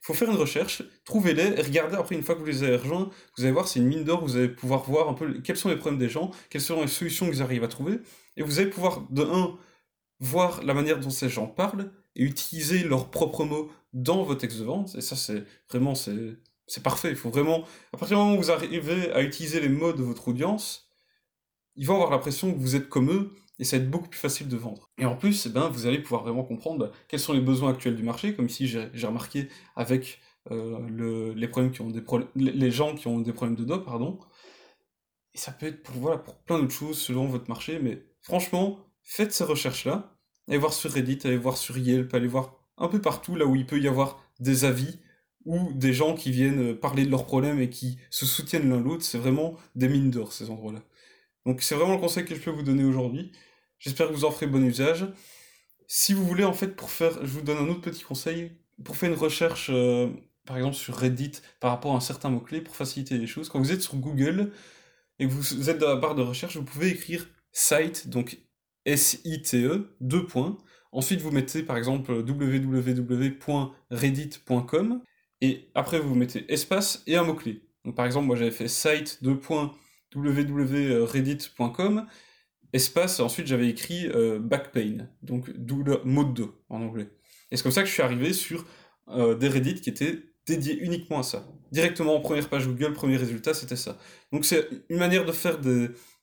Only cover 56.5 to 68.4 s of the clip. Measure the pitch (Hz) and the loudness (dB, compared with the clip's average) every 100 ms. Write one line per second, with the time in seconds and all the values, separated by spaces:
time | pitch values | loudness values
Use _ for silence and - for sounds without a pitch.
56.5 | 196 196 - - - 165 165 139 139 147 | 2 -4 -6 -10 0 0 0 -4 -4 -2
57.5 | 151 147 175 175 - - 135 - 165 170 | 0 0 -2 -4 -10 -8 -6 -4 -4 -6
58.5 | - _ - - - 180 160 156 151 170 | -12 _ -18 -12 -2 0 2 0 2 0
59.5 | 165 - 127 123 123 123 - - _ - | 0 0 2 4 4 0 -4 -16 _ -10
60.5 | 127 131 139 - 117 127 123 143 - - | -4 -2 -2 -6 0 0 0 -4 -8 -20
61.5 | - 196 123 147 131 123 135 143 120 117 | -4 -2 0 0 0 -2 -4 -2 -2 -4
62.5 | 156 160 - 135 - 135 127 113 - 156 | -10 -8 -8 -6 -6 -4 -4 -4 -8 -6
63.5 | 143 135 185 185 139 131 143 139 185 202 | 0 0 0 -2 -4 -2 0 2 2 0
64.5 | - - - _ _ _ - 135 135 139 | -4 -20 -20 _ _ _ -2 -2 0 -4
65.5 | 135 139 160 147 131 151 147 123 127 175 | -2 0 2 2 2 2 0 0 -2 -6
66.5 | 165 135 143 180 175 - 170 170 _ _ | -8 -8 -2 0 0 -4 -8 -8 _ _
67.5 | - - 151 160 - - 123 123 - | 0 4 4 2 -2 -6 -4 -4 -6